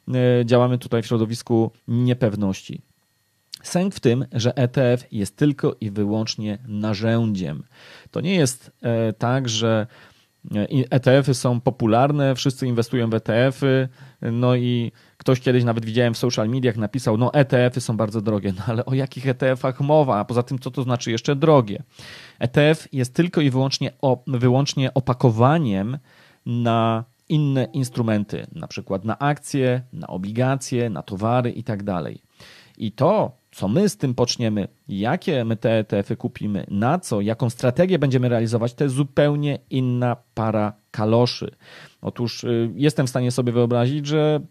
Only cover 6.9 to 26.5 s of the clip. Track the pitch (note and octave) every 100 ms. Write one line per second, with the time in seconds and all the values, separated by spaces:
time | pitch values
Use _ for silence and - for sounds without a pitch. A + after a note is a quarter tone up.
6.9 | G2 A2+ A#2 A2+ G2 D#2 D2 - _ -
7.9 | - - - D#3+ F#3+ C3 - - _ B2
8.9 | A#2 A2+ G#2 A#2+ C3 B2 G#2+ A2+ A2 G#2
9.9 | - - _ _ _ - G#2 G2+ C#3 B2+
10.9 | C3 B2+ C3+ C#3 B2+ B2+ A#2+ C3 - A#2
11.9 | A2+ C#3 D3 C3+ B2+ C#3+ B2 C3 A#2 A2+
12.9 | B2+ A2+ A2 - A2+ C3+ B2+ C#3 C3 C3
13.9 | - - _ A#2 A#2 B2 B2 B2 A#2+ A#2
14.9 | - _ _ - B2 C3+ B2 A#2+ A2+ A2+
15.9 | A2+ A#2+ A2 B2 A#2+ A2 C3 B2 A2 G#2
16.9 | B2+ B2 A2 B2 D3 B2+ B2+ B2 B2 B2
17.9 | A2+ G#2+ A2 G#2+ G#2 G2 F#2 B2 A2+ B2+
18.9 | C3 C3+ B2 C3+ B2 C3 B2+ C3 B2 C#3+
19.9 | D#3 C3 G#2 - A#2 A#2+ C3 C3 C#3 B2+
20.9 | A#2+ A2+ A2+ - C#3 D#3+ C#3+ G#2 - -
21.9 | - - - - _ B2 D#3 D3 D#3+ -
22.9 | C3+ B2 D3 F3 - C#3+ C3 C3+ - C3+
23.9 | - C3+ B2 - B2+ B2+ C3 C#3+ - C3
24.9 | C#3 B2+ A#2+ C3 A2 B2+ E3+ C3 F#2+ G#2+
25.9 | C#3 - _ - _ B2